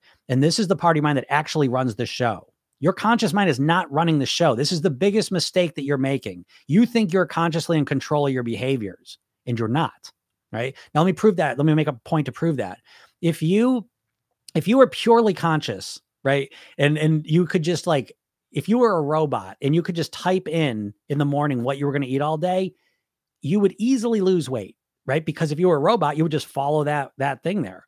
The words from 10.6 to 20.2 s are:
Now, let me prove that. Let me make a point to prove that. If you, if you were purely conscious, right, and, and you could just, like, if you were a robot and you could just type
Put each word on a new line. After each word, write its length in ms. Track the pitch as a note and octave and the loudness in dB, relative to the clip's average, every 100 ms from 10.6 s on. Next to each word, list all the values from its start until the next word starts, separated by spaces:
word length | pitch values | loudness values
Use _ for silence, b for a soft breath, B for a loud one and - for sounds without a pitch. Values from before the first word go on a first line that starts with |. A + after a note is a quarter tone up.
| C3 - B | -8 -10 B
Now, 80 | D3 | 2
let 40 | F3+ | 2
me 60 | |
prove 240 | - G#3+ F3+ | 4 2 2
that. 220 | D3 B2 | 0 0
Let 80 | D#3 | 2
me 80 | |
make 140 | D3+ D3+ | 2 0
a 40 | |
point 340 | B2 - D#3 C#3 | -4 -4 -2 -2
to 60 | |
prove 240 | - E3 C3 | -4 -2 -2
that. 220 | F#2+ F#2 _ b b b | -6 -10 _ b b b
If 220 | E3 D#3+ | -4 0
you, 460 | D#3 G3+ B3 B3 - _ _ _ _ _ _ | 0 2 2 0 -4 _ _ _ _ _ _
if 140 | D#3+ E3+ | -4 2
you 100 | C4 | 6
were 80 | B3+ | 6
purely 480 | - A#3 A#3 A3 | 4 4 4 4
conscious, 640 | - E3 D#3 - F#2+ - - _ _ | 2 0 0 -2 -8 -10 -16 _ _
right, 300 | C3+ C#3 C3+ B B B | -2 0 -2 B B B
and, 180 | C#3+ D3+ | 2 2
and 280 | D#3 D#3 D#3 | 2 2 2
you 200 | D#3+ F3 | 0 2
could 160 | F#3 | 0
just, 240 | D#3 E3 F3+ | -2 -2 0
like, 300 | D3 - - _ _ _ | -2 -2 -14 _ _ _
if 160 | - F#3+ | -6 0
you 100 | A#3+ | 2
were 180 | A#3 F3 | 2 2
a 60 | |
robot 540 | C#3+ D#3 D3+ A#2+ F#2+ - | 0 0 0 -2 -6 -6
and 140 | C#3 | 0
you 80 | E3 | 0
could 140 | E3 E3+ | 0 -4
just 160 | D3+ | -6
type 340 | - | -4